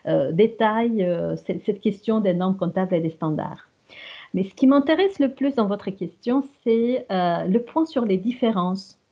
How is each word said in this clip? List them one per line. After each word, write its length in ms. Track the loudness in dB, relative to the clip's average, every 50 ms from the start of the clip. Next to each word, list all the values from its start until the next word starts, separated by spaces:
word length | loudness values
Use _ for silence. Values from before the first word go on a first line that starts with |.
| -4
euh, 260 | -2 0 0 0 2
détaille, 720 | 2 2 2 2 2 0 0 0 2 0 0 0 0 0 0
euh, 320 | 0 0 -2 -2 -4 -4
cette, 300 | -4 -6 -6 -6 -4 -4
cette 160 | -4 -4 -2
question 380 | -2 -4 -4 -2 -2 -2 0 2
des 120 | 2 2
normes 240 | 2 2 0 0 0
comptables 380 | 0 -2 -2 -2 -2 0 0 0
et 60 | 0
des 100 | 0 -2
standards. 560 | -4 -4 -4 -2 -2 -4 -4 -8 -10 -14 -18 _ _ _ _ _ -20 -20 -20 -20 -20 -20 -12 -6
Mais 120 | -4 -4 -4
ce 100 | -4 -2
qui 140 | 2 4 6
m'intéresse 500 | 6 6 4 2 2 2 2 2 2 0
le 120 | 0 0
plus 260 | 0 -2 -2 0 0
dans 100 | 0 0
votre 240 | 0 -2 -4 -6 -8
question, 540 | -8 -8 -8 -10 -10 _ -4 -2 0 0 -2 -4 _ _
c'est, 420 | 0 2 2 2 2 0 0 -2 -4 -2
euh, 360 | -2 0 0 0 0 0 0
le 120 | 0 0 0
point 260 | 0 -2 -2 -2 -2
sur 200 | 0 0 -2 0
les 120 | 0 0
différences. 800 | 0 0 -4 -2 0 0 0 2 0 0 -2 -2 -6 -8 -14 _ _ _ _